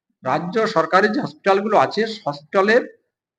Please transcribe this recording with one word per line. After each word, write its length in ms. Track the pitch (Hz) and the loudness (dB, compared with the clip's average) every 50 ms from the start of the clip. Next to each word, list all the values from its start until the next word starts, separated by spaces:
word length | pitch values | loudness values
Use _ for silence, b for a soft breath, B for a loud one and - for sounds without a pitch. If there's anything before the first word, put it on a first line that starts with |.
| _ _ _ _ - | _ _ _ _ -6
রাজ্য 440 | 127 131 156 170 175 202 226 220 | -4 -4 -4 -4 -4 -4 -2 -2
সরকারের 460 | 196 - 165 156 160 180 185 208 214 214 | 0 0 0 0 2 2 2 2 2 0
যে 80 | 294 | -2
হসপিটালগুলো 560 | 175 143 - - - 196 190 196 208 214 214 | -4 -6 -8 -4 0 0 0 2 0 2 2
আছে, 260 | 170 131 131 - 202 220 214 214 - - | 2 2 2 0 -2 -4 -4 -6 -8 -8
হসপিটালের 580 | 147 143 - - _ - 202 190 208 220 254 - - - _ _ _ _ _ _ _ _ | -8 -8 -8 -10 _ -2 0 2 2 2 2 0 -2 -8 _ _ _ _ _ _ _ _